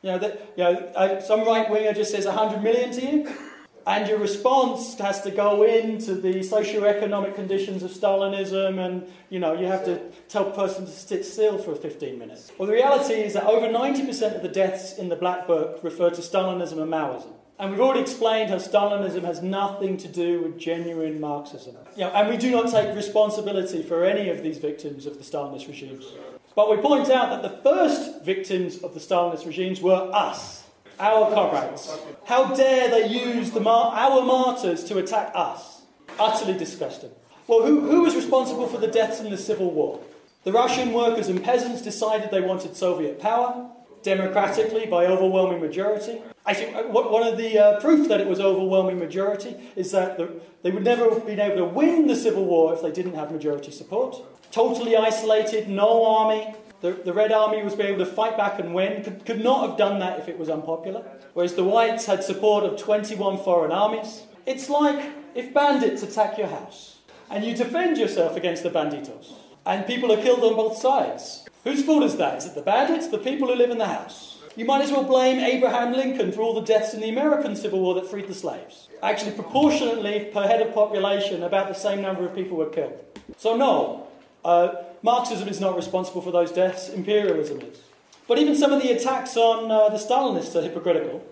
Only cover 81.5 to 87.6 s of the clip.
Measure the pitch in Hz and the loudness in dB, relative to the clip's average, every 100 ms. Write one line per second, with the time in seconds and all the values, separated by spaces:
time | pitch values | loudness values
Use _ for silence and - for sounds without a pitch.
81.5 | 196 196 185 208 196 190 185 180 190 180 | 0 0 -2 -2 -2 -4 -4 -6 -6 -6
82.5 | 165 156 - 143 - - - - - 220 | -4 -4 -2 -6 -8 -18 -20 -20 -4 0
83.5 | 233 269 160 - - - - - _ 170 | 2 4 2 0 -6 -14 -20 -20 _ 2
84.5 | 175 180 - - - 220 240 233 214 196 | 4 4 0 -12 -4 2 2 0 -4 -6
85.5 | 180 190 180 - 185 180 180 175 175 170 | -2 -2 -2 -2 -4 -4 -8 -2 2 2
86.5 | 180 185 185 - 196 180 208 202 160 151 | 2 0 0 -10 -8 0 2 2 0 -2
87.5 | - | -6